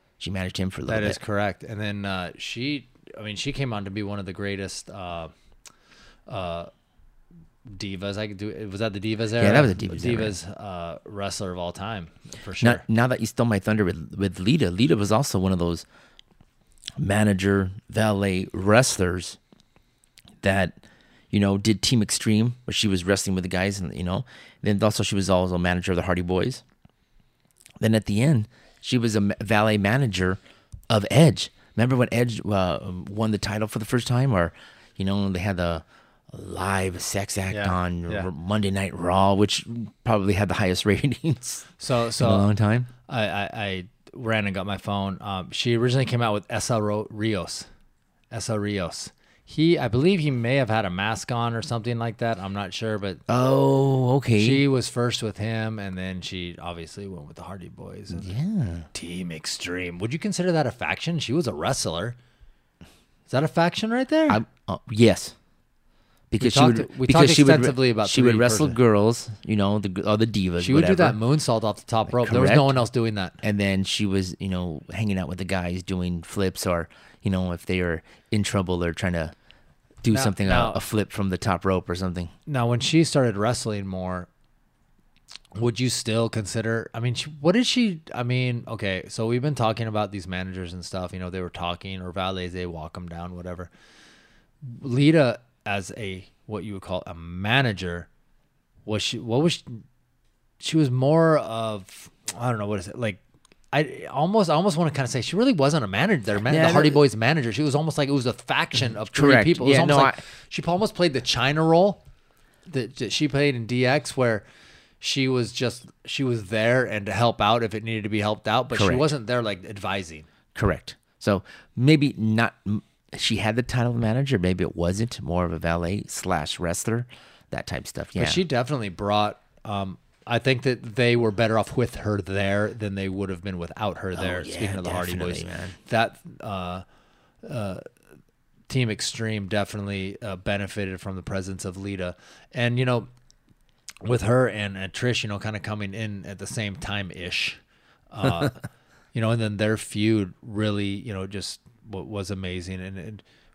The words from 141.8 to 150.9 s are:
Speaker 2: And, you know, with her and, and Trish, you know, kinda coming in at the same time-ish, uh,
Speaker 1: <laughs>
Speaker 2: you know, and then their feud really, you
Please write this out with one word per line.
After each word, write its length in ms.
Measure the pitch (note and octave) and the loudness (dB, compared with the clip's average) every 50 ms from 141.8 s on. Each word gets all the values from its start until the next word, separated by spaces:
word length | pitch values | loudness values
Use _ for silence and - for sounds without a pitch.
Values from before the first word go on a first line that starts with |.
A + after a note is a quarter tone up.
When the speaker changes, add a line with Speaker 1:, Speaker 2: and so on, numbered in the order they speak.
| G2 G2+ G2 F#2 F2+ F2+ F2 - - - - - - _ - | -8 -8 -6 -6 -6 -8 -8 -10 -18 -20 -20 -20 -20 _ -6
Speaker 2:
And, 260 | B2 A#2+ A#2+ A#2+ B2 | -2 -2 0 0 0
you 60 | C3 | 0
know, 240 | B2 B2 A#2 G#2 - - _ _ _ _ _ _ _ _ _ _ _ _ _ _ - - - | 0 0 -2 -2 -6 -14 _ _ _ _ _ _ _ _ _ _ _ _ _ _ -20 -20 -10
with 220 | - G#2+ B2 A#2 - | -2 0 0 0 2
her 260 | A2 B2 C3 B2+ A2+ | 2 4 4 4 2
and, 280 | F#2+ G#2+ G#2 G2+ G2 | 0 -2 -4 -6 -6
and 160 | F#2+ F#2+ F#2 - | -8 -10 -10 -6
Trish, 300 | - - B2 A#2 - - | -4 -2 0 0 0 -2
you 60 | G#2+ | -4
know, 100 | G2+ G2 | -6 -6
kinda 220 | G#2 G#2+ G#2+ G2+ | -6 -6 -6 -6
coming 340 | - G#2+ G#2+ G#2 G#2 G2 G2 | -6 -6 -6 -6 -6 -8 -6
in 300 | A2+ A2 G#2+ G2+ G2 - | -8 -8 -8 -8 -10 -10
at 140 | - G2+ F2+ | -12 -12 -12
the 80 | G2 | -10
same 300 | - - B2+ A2 G2+ F#2+ | -8 -6 -6 -6 -6 -6
time-ish, 840 | D2 - - G2+ G2+ G2 F2 - F2 F2 F2 - - - - - - _ _ _ _ _ _ _ _ _ _ | -8 -8 -6 -6 -6 -6 -6 -10 -10 -10 -6 -4 -4 -4 -6 -6 -10 _ _ _ _ _ _ _ _ _ _
uh, 380 | - C3 G2+ - E3+ E3+ D#3 C3+ - - - - - _ | -10 -2 -2 0 0 0 -2 -4 -4 -6 -12 -18 -18 _
Speaker 1:
<laughs> 320 | _ _ _ _ _ _ _ | _ _ _ _ _ _ _
Speaker 2:
you 80 | A#2+ | -2
know, 100 | A2+ A2 | 0 2
and 100 | A#2 A#2 | 2 0
then 180 | A2 G#2+ G#2 G2 | 0 -2 -2 0
their 180 | A2 G#2+ A2 | 0 0 0
feud 580 | G#2+ - - - G#2+ G#2 A2+ A2 G#2+ G2 F2+ - - - | 0 -2 -6 -4 0 2 4 4 4 2 -2 -6 -12 -16
really, 440 | A#2+ G#2 G#2 G#2+ G#2+ G2+ G2+ G2+ | -10 -6 -2 -2 -2 0 -2 -2
you 260 | G2+ | -4